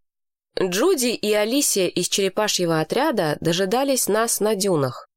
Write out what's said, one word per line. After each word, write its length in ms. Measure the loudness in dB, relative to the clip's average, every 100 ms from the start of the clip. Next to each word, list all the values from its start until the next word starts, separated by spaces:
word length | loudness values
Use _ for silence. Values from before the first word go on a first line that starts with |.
| _ _ _ _ _ -4
Джуди 480 | -2 0 2 2 0
и 240 | -2 0
Алисия 560 | 0 2 0 0 0 0
из 200 | 0 -2
черепашьего 720 | 0 -2 0 -2 0 0 0
отряда 560 | 0 0 0 0 0 0
дожидались 680 | -2 0 0 0 0 0 0
нас 320 | 0 0 0
на 140 | 0
дюнах. 540 | 0 0 0 0 -4 -16